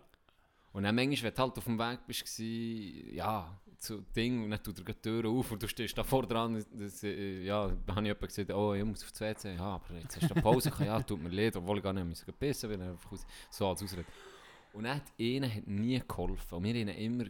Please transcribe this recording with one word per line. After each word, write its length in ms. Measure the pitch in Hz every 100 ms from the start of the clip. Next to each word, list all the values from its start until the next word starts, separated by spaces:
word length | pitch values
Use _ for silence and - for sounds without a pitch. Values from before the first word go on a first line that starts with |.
| - _ _ _ _ _ _
Und 100 | 101
dann 120 | 101
manchmal, 280 | 117 135 139 113
wenn 40 |
du 80 | 131
halt 160 | 127 110
auf 60 |
dem 140 | 120 110
Weg 220 | 117 123 -
bist, 180 | 117
gsi, 880 | - - 113 113 117 113 98 - -
ja, 460 | 71 98 107 82 98 - -
zu 220 | - 104 98 117
Ding, 260 | 117 123
und 60 | 107
dann 120 | 104
tut 160 | - 92
er 60 |
gleich 120 | 90 -
die 60 | 110
Tür 180 | 113 113
auf 220 | 127 -
und 100 | 107
du 60 | 107
stehst 280 | - 107 -
da 60 |
vor 240 | - 135 117
dran, 380 | 113 117 110 104
das, 300 | 110 101 -
äh, 380 | 104 98 98 92
ja, 240 | 92 104 98 90 -
da 80 |
habe 60 | 104
ich 40 | 104
jemanden 180 | 104 101
gesagt, 240 | - 98
"Oh, 200 | 98 104
ich 120 | 98
muss 200 | 107 104
aufs 160 | - -
W 140 | 107
C." 200 | 110 104
"Ja, 60 | 87 98
aber 200 | 90 - 87
jetzt 200 | 80 -
hast 100 | 170
du 100 | 165
Pause 300 | 107 127 139
gehabt." 160 | - 123
"Ja, 160 | 113
tut 200 | 127 95
mir 60 | 85
leid, 260 | 92 110 98
obwohl 200 | 87 101
ich 60 |
gar 80 | 95
nicht 120 | 95 87
müssen 260 | 82 -
pissen, 380 | - 143 135 110
weil 100 | 101
er 100 | 92
einfach 200 | 87 -
aus-", 140 | 98 - - -
so 180 | - 98
als 140 | 87
Ausrede. 240 | 98 90 - - - - - - -
Und 120 | 104
dann 120 | 117 143
hat 160 | - -
einer 340 | 117 135 131
hat 120 | 104 -
nie 320 | 101 117 127
geholfen. 560 | - - 90 - - 85
Und 80 |
wir 100 | 104 120
haben 80 | 104
immer 360 | 85 110 120